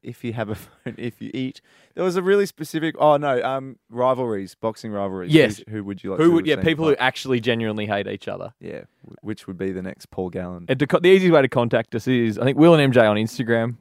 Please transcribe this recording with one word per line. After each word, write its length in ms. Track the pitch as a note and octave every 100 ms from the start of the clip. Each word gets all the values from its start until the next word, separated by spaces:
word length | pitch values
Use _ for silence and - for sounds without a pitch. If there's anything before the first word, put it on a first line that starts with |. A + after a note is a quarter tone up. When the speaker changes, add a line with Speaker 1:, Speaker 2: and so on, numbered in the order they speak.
| -
Speaker 1:
If 180 | A#2+
you 80 | B2
have 160 | A2+ G#2+
a 60 |
<laughs> 300 | G#2+ - _ -
phone, 80 | A2
if 240 | A#2+ -
you 100 | A2+
eat. 260 | - C3 - _ _ _
There 100 | -
was 120 | F#3 F3+
a 60 |
really 240 | F#3 G3+ G3
specific, 480 | - D#3 D#3+ D#3+ D3+
oh 180 | D3+ D3
no, 240 | D3 B2+
um, 340 | A#2+ C3+ C3+ B2+ _
rivalries, 640 | A#2 B2+ B2+ B2 G#2 F#2+
boxing 380 | - A2+ A2 A2+
rivalries. 400 | G2+ G2 F#2+ F2+
Speaker 2:
Yes. 260 | D#3 B2+ G#2 -
Speaker 1:
Who, 60 | G#2+
who 80 |
would 180 | G2 G2
you 80 | -
like 60 | F#2+
Speaker 2:
Who 40 | E3
Speaker 1:
to 40 |
Speaker 2:
would, 120 | E3 D#3
Speaker 1:
have 20 |
Speaker 2:
yeah, 60 | C#3
Speaker 1:
seen 80 |
Speaker 2:
people 200 | D#3+ D#3 D#3+
who 60 |
Speaker 1:
fight? 100 | -
Speaker 2:
actually 380 | B2+ - C3 B2+
genuinely 440 | A2+ A#2 A2+ G#2+ G#2
hate 200 | G2+ G2+
each 220 | G2+ -
other. 260 | F#2+ F#2+ _
Speaker 1:
Yeah, 100 | F2 - - _
w-, 140 | - -
which 260 | - G#2+ -
would 120 | F2+
be 140 | F#2+
the 100 | F#2
next 240 | F#2 - -
Paul 200 | - F#2
Gallen. 340 | F#2 F2+ F2+ F2
Speaker 2:
And 100 | C3
to 80 | C#3+
co-, 140 | F3+
the 100 | F3
easiest 240 | F#3+ F#3
way 80 | D#3+
to 60 | C3+
contact 460 | - A#2+ A#2 A2
us 120 | A2+ A#2
is, 300 | B2+ A2+ G#2
I 60 |
think, 120 | B2 C#3
Will 160 | E3
and 100 | E3
M 100 | C#3
J 120 | B2
on 120 | A2 G#2
Instagram. 600 | A2 - A2+ A#2 A#2 A#2